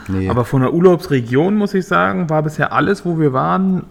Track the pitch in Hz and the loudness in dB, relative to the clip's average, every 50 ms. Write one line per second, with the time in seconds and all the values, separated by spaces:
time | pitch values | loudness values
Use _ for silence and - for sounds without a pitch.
0 | - - 95 92 95 95 113 123 113 - 139 135 127 - - 170 180 185 175 170 | -8 -4 -4 -2 -2 0 0 0 0 0 0 0 2 2 2 4 4 4 4 2
1 | - - 143 127 117 113 123 139 165 190 214 214 208 196 - 190 175 - 180 175 | 0 -2 -2 -2 0 0 0 0 2 2 2 0 0 0 0 -2 -2 0 0 0
2 | 180 190 196 185 175 151 156 156 151 156 151 - 143 - 104 123 151 - 202 196 | 2 0 0 -2 -2 0 0 0 -2 -2 -2 -2 -4 -2 0 0 0 0 0 -2
3 | - 175 170 160 151 143 127 131 151 165 180 185 190 190 185 175 - - | -2 -2 0 0 0 0 2 0 0 0 0 0 0 0 0 -2 -4 -6